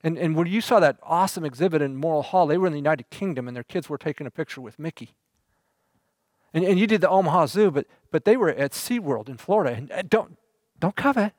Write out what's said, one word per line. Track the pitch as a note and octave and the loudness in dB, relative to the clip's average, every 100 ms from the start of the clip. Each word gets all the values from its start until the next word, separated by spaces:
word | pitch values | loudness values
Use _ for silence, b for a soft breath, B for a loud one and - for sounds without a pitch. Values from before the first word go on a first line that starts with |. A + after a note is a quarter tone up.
And, | E3 D#3+ | -4 -2
and | E3 D#3+ | -2 0
when | E3+ | 0
you | G3+ | -2
saw | - A#3 | 2 4
that | D#3 - | 4 2
awesome | - E3 F#3 - | -2 0 0 -2
exhibit | D#3 B2+ F3+ D#3 | -8 -2 -2 0
in | C#3+ C3+ | -2 -4
Morrill | D#3+ D#3 | -2 -2
Hall, | C3+ F#3 D#3+ | 0 2 2
they | E3+ | 2
were | F#3 | 0
in | |
the | D3 | 0
United | D3 D3+ A2+ | -2 -2 -4
Kingdom, | - F#3+ C3+ B2 | -8 -6 -6 -8
and | B2 | -12
their | |
kids | A#2 F3+ - | -8 -8 -6
were | C#3 | -8
taking | - C#3+ C3+ | -6 -8 -10
a | |
picture | - D#3 - | -8 -10 -10
with | A#2+ - | -16 -10
Mickey. | D#3 - A#2 _ _ _ _ _ _ _ _ _ _ _ _ _ _ | -12 -10 -20 _ _ _ _ _ _ _ _ _ _ _ _ _ _
And, | E3 | -2
and | F3+ F#3 | 2 4
you | G#3+ | 4
did | G#3+ | 4
the | F3+ | 4
Omaha | F#3+ F3 E3+ D3+ | 4 4 2 2
Zoo, | G3 G#3 | 4 2
but, | C#3+ - b b | 2 -6 b b
but | D#3+ | -2
they | - B3 | 2 4
were | F#3 | 2
at | B2 C#3 | 0 -4
SeaWorld | - - A#3+ E3+ A#2+ A2 | -4 -6 -4 -2 -4 -4
in | B2 | -14
Florida. | - G#3 C#3+ A#2 | -2 0 0 -4
And, | C#3 | -8
uh, | - | -8
don't, | F#3+ A3+ - E3+ _ _ _ _ | 0 0 0 -16 _ _ _ _
don't | E3+ | -4
covet. | - C#4 C4+ G#3 | 0 0 0 -2